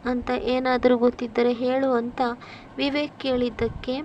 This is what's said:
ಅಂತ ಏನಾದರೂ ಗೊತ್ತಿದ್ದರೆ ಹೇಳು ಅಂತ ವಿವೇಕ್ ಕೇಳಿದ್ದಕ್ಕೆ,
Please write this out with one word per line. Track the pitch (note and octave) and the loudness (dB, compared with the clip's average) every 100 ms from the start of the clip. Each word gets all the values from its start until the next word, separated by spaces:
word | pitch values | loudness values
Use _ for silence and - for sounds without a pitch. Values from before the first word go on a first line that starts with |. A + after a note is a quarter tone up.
ಅಂತ | B3 B3 A#3+ | -4 -2 -2
ಏನಾದರೂ | B3 A3 B3+ C4 B3 B3 B3 | -2 0 0 2 4 4 6
ಗೊತ್ತಿದ್ದರೆ | B3 - A#3 A#3+ A#3+ | 4 2 -4 0 2
ಹೇಳು | A#3 B3+ C4 C4+ | 2 0 2 2
ಅಂತ | A#3+ A#3+ B3 B3 B3 - - - - | 2 0 -2 -2 -4 -12 -18 -12 -2
ವಿವೇಕ್ | C#4 C#4+ D4 - | 0 0 -2 -4
ಕೇಳಿದ್ದಕ್ಕೆ, | C4+ B3 B3 A3 A3+ - - C4 | -2 0 0 0 -4 -4 -6 -6